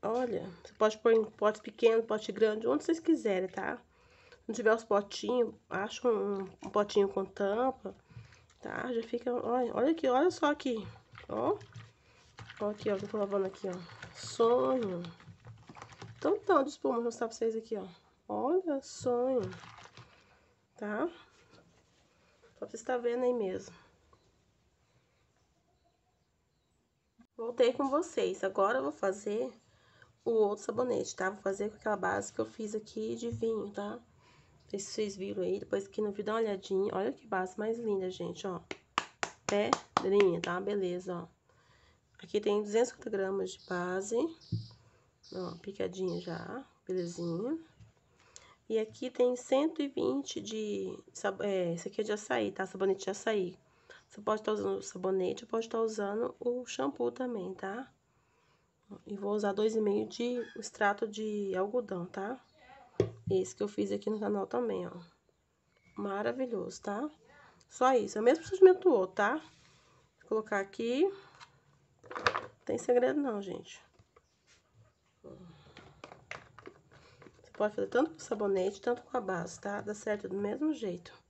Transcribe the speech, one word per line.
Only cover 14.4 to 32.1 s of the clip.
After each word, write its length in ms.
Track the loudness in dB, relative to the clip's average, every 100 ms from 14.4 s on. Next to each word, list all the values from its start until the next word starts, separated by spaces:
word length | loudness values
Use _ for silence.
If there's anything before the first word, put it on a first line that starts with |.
| 6 6 6 2 0 -4 -8 -14 -20 -20 -20 -20 -20 -18 -18 -16 -16 -4
Então, 220 | 0 0
tanto 260 | 4 4
de 60 | 4
espuma, 240 | 0 -2
vou 100 | 0
mostrar 240 | -2 -2 -4
pra 80 | 0
vocês 180 | -2
aqui, 220 | -2 -4 -6
ó. 100 | -6 -14 _ _ _
Olha, 520 | -2 2 2 2 -2
sonho. 600 | -4 -6 -2 2 2 2 0 -8 -18 -20 -20 -20 -20 -20 _ _ _ _ _ -12
Tá? 300 | -8 -4 -4
Só 1500 | -6 -20 _ -20 -20 _ _ _ _ _ _ _ _ -20 _
pra 100 | -14
vocês 140 | -12
tá 140 | -4 -2
vendo 260 | 0 0
aí 80 | 2
mesmo. 420 | 2 0 -4 -8 -18 -20 _ _ _ _ _ _ _ _ _ _ _ _ _ _ _ _ _ _ _ _ _ _ _ _ _ _ _ _ _ _ _ _ _ -20 -8
Voltei 360 | -8 4 4
com 160 | 6 2
vocês. 540 | 2 0 0 -2 0
Agora 360 | -2 2 2 2
eu 40 |
vou 100 | -2
fazer 600 | -2 -4 -2 -4 -2 -4 -8 _ _ _ _ -20 _
o 80 | 0
outro 320 | 4 4 2
sabonete, 500 | -4 -2 0 0 -2
tá? 160 | -2 -2
Vou 100 | -2
fazer 300 | -4 -2 -4
com 60 | -4
aquela 200 | -2 0
base 360 | 0